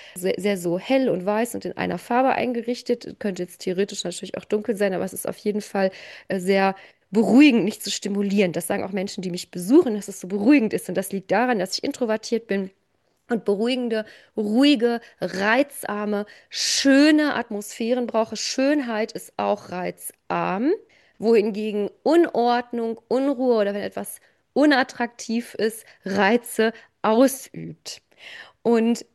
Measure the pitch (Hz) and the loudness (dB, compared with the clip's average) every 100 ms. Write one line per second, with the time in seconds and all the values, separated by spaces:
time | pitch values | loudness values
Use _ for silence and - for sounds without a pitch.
0 | - - 185 - 196 202 175 175 - 269 | -16 -8 -6 -4 -2 -2 -2 -4 0 0
1 | 254 185 180 208 233 196 185 - 185 175 | 2 0 -2 -2 -4 -6 -10 -6 -4 -6
2 | - 240 262 - 240 233 226 247 - 240 | -2 0 2 0 -2 -4 -4 -6 -4 -4
3 | - - 208 185 180 - - 180 202 202 | -6 -8 -6 -4 -8 -8 -4 -2 -2 -4
4 | 180 175 190 - - 214 214 202 202 185 | -8 -10 -10 -10 -4 -2 -2 0 0 0
5 | 190 - - - 208 208 - 202 190 - | -4 -6 -8 -4 -4 -4 -4 0 0 -2
6 | - - - 196 180 196 196 190 - _ | -14 -18 -8 -4 2 4 2 0 -10 _
7 | _ 202 190 233 302 233 185 - - - | _ 0 6 8 8 6 2 -2 -8 -6
8 | 202 202 202 202 185 165 - 202 196 196 | -4 -2 0 2 2 0 -4 -4 -4 -6
9 | 196 - 185 175 - 180 180 285 302 214 | -6 -8 -8 -8 -10 -8 4 4 4 0
10 | 202 196 180 202 208 294 214 180 - 180 | -6 -12 -8 0 4 4 4 -2 -4 -4
11 | 190 196 - 190 254 233 185 - - - | -4 -8 -2 0 2 0 -2 -4 -6 -4
12 | 233 220 - 226 226 196 190 - _ _ | -2 -2 -2 -6 -2 -4 -4 -12 _ _
13 | _ _ - 233 - 196 226 254 240 220 | _ _ -6 -4 -2 0 0 -2 -2 -4
14 | 214 - _ - 208 220 285 277 240 233 | -6 -14 _ -6 0 4 4 4 2 -2
15 | - _ 180 185 202 233 285 - - 208 | -8 _ -6 -2 2 2 0 -4 -8 -6
16 | 208 208 208 - _ - - - 277 269 | -4 -4 -6 -14 _ -6 -2 2 4 6
17 | 294 302 294 - 233 208 208 - 226 247 | 6 6 2 -2 -4 -8 -10 -6 -2 -2
18 | 233 226 226 220 - - 269 302 240 214 | 0 -2 -2 -4 -6 0 0 0 -2 -4
19 | 220 - - - 202 202 - 180 180 175 | -4 -8 -12 -4 -2 -2 -4 -8 -8 -8
20 | - - - 175 170 185 262 427 - _ | -16 -18 -6 -2 -2 0 0 -2 -6 _
21 | _ - 208 226 208 202 214 208 202 - | _ -4 2 4 2 -2 -4 -4 -6 -4
22 | - 330 339 - 240 240 247 240 226 233 | 2 4 4 2 2 0 -2 -6 -6 -8
23 | _ 247 277 247 254 226 202 202 196 196 | _ 0 0 0 2 2 0 -2 -8 -8
24 | 202 - _ _ _ - 302 269 262 - | -12 -14 _ _ _ 2 4 4 2 -4
25 | 240 - - 226 233 - 220 220 - _ | -6 -6 -6 -6 -6 -4 -4 -4 -14 _
26 | 190 196 196 240 - - 226 226 - _ | -4 2 4 2 0 0 0 -2 -14 _
27 | 208 220 269 - - 165 165 160 - - | 2 4 4 2 -10 -14 -14 -14 -16 -18
28 | _ _ - - - _ 220 233 226 233 | _ _ -20 -20 -20 _ 2 2 2 0
29 | - | -6